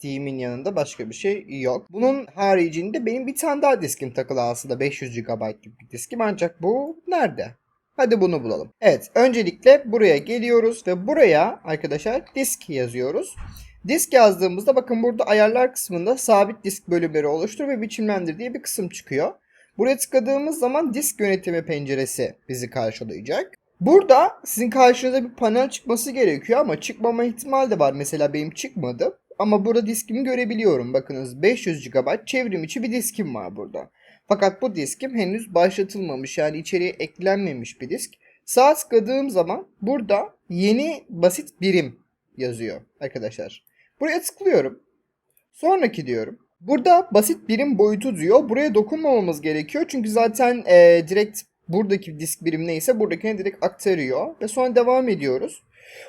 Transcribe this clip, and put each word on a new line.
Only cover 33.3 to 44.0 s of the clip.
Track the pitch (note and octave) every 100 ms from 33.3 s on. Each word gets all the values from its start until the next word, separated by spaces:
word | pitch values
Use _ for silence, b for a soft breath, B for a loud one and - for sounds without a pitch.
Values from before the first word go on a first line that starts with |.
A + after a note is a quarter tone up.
var | A#2 F2+ G2+
burada. | G2+ - B1+ b b b -
Fakat | G3+ G3 F#3+
bu | B3+
diskim | F3+ C3+ - C4+
henüz | A#3 F#3 G#3+ A3
başlatılmamış, | F3 F#3 F#3+ G3 G3+ F3 C3 C3+ -
yani | D3+ D#3
içeriye | D#3+ F#3 F3+
eklenmemiş | - D#3 - F#3 G3 F#3+ B2+ A#2 -
bir | B2+
disk. | F3+ - _ b b
Sağa | b A#3+ C4+
tıkladığım | D4+ - A#3 G3+ C4+ C#4
zaman | F#3 E3 B3 F#4+ -
burada | G3+ C#4 G#3 G#3 G4+ _ -
yeni | F3 G3+ A#3 D#4 D4 -
basit | F3 F3 F3+ - -
birim | F#3 F3+ C3+ - _ _ _ -
yazıyor | B2 A2+ A2+ F2+ - -
arkadaşlar. | C#3 C3 A2 A#2+ E2 - _ _ _ -